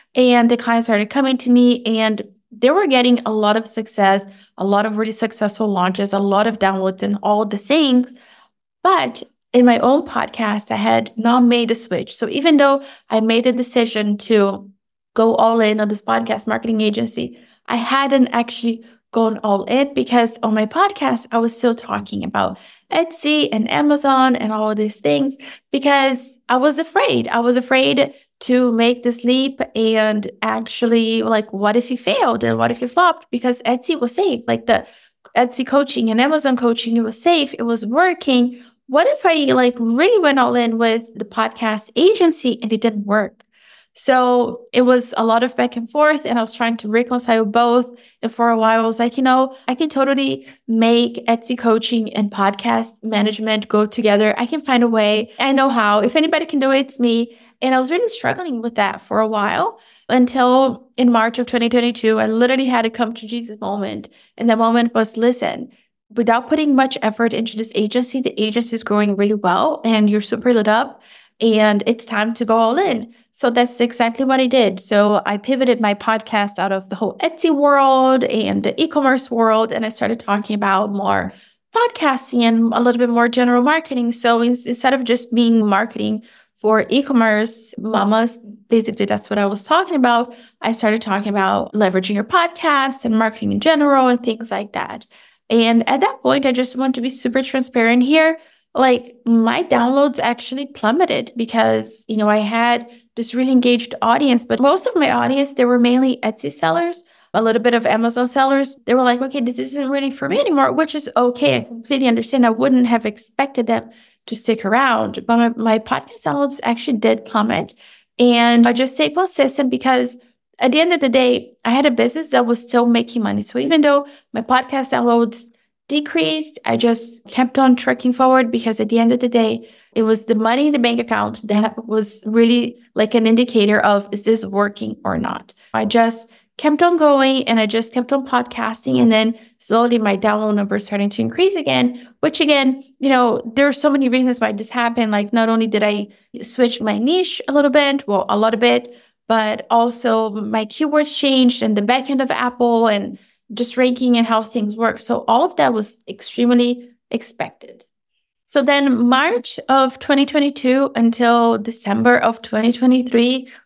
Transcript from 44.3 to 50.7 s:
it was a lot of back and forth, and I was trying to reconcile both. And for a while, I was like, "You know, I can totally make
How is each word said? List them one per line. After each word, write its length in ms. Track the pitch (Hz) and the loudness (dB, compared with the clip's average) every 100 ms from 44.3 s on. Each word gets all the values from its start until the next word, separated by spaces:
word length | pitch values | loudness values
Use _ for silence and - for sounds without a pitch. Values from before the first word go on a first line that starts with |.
| 247 240 - - | 2 0 -6 -4
it 100 | - | 0
was 300 | 247 247 240 - | 4 2 0 -2
a 60 | |
lot 180 | 226 226 | 0 2
of 120 | 240 | 0
back 220 | 247 247 240 | -2 -4 -4
and 120 | 233 | -6
forth, 360 | 294 302 302 | 2 2 2
and 140 | 302 233 | -2 -4
I 40 | |
was 120 | 226 | -4
trying 240 | - 233 233 | -4 -4 -4
to 100 | 214 | -2
reconcile 560 | 226 240 247 247 226 | -2 0 -2 0 0
both. 420 | 214 226 240 240 247 - _ _ | 2 2 2 2 0 -6 _ _
And 100 | 233 | -8
for 160 | 226 233 | -2 0
a 80 | 226 | 2
while, 240 | 220 226 | 2 2
I 40 | 226 | 0
was 120 | 226 | -2
like, 200 | 240 240 | -2 0
"You 40 | |
know, 320 | 262 254 262 262 - | 2 2 0 -4 -6
I 60 | |
can 160 | 254 320 | -4 -2
totally 560 | 277 269 277 269 269 - - | 0 0 0 -2 -4 -10 -14
make 600 | - | -4